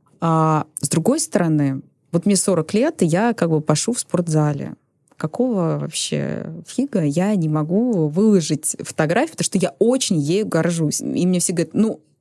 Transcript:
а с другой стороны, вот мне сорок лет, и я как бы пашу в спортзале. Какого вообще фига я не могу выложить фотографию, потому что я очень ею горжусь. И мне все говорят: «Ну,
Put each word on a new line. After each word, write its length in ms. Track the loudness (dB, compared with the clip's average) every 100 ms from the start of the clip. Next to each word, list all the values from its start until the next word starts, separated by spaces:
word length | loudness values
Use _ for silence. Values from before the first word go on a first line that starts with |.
| _ _
а 440 | 0 2 2 0 -2 -8
с 60 | -2
другой 300 | 0 2 0
стороны, 640 | 0 0 2 2 0 -2 -10 _ _
вот 160 | -2 2
мне 80 | 2
сорок 400 | 2 0 0 0
лет, 260 | 0 2
и 60 | 2
я 260 | 4 2
как 160 | 0 0
бы 100 | 2
пашу 340 | 2 0 0
в 60 | -4
спортзале. 760 | -2 -2 0 0 0 -2 -8 -12 _ _ _ -10
Какого 600 | -6 -2 0 0 0 -2
вообще 680 | -4 -6 -4 -4 -4 -6 -10 -14 -8
фига 340 | -6 -2 0
я 320 | 0 0 0 0
не 140 | 0
могу 580 | 0 0 0 2 0 0
выложить 680 | 2 4 4 2 -2 -4 -6
фотографию, 520 | -6 -2 0 2 0
потому 140 | -4 -4
что 120 | 0
я 160 | -2 2
очень 380 | 2 2 0 0
ею 260 | 0 0 0
горжусь. 540 | 0 0 0 -2 -2
И 240 | -4 0 0
мне 140 | 2
все 140 | 0
говорят: 200 | -2 -2
«Ну, 260 | 0 0 -2 _ _